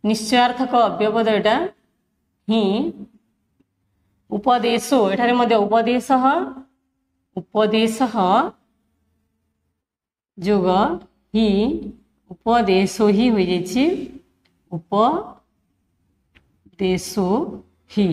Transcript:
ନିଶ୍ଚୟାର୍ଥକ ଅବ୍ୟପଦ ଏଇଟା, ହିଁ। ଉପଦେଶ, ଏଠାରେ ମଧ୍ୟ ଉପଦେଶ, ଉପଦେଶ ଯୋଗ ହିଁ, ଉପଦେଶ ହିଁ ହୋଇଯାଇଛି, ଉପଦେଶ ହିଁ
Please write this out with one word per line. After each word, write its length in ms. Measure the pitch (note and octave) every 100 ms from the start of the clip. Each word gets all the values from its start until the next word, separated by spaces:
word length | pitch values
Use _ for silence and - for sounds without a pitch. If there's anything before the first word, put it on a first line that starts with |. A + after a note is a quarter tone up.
ନିଶ୍ଚୟାର୍ଥକ 680 | G#3 A3 - B3 B3 B3 C4 B3 A3
ଅବ୍ୟପଦ 380 | F3 G#3+ A3+ A3+ G#3
ଏଇଟା, 180 | G#3+ B3 F#4 _ _ _ _ _ _ _ -
ହିଁ। 160 | A3+ G3+ G3+ E4 - - _ _ _ _ _ _ _ _ _ _ _ _
ଉପଦେଶ, 580 | G#3 A#3 B3 A#3+ A#3 - C4+ G3
ଏଠାରେ 200 | G3 A#3+ B3
ମଧ୍ୟ 160 | A#3 A3
ଉପଦେଶ, 440 | G3+ A3+ A3+ B3 A#3+ C4 C4 D#4 F#4+ - - _ _ _ _ _ _ F#3+
ଉପଦେଶ 600 | - G#3+ G#3+ A3 A3+ A3 B3 A3 F#3 G#3+ F4 - _ _ _ _ _ _ _ _ _ _ _ _ _ _ _ _ _ -
ଯୋଗ 280 | F3+ G#3 F3+ F#3 B3+ F4 - _ _
ହିଁ, 160 | G#3+ A3 G3 A#3 E4 - - _ _ _
ଉପଦେଶ 600 | F3+ A3+ A#3 G3+ F#3+ G3 - G#3 G3+
ହିଁ 100 | B3
ହୋଇଯାଇଛି, 500 | G#3+ F3 F3+ F3+ B3 D4+ G4 - - _ _ _ _ _
ଉପଦେଶ 2500 | E3+ - G3+ A#3 E4+ A4 - _ _ _ _ _ _ _ _ _ _ _ _ _ _ F#3+ F#3 - - F#3 A3 E4 - - _ _
ହିଁ 160 | - G3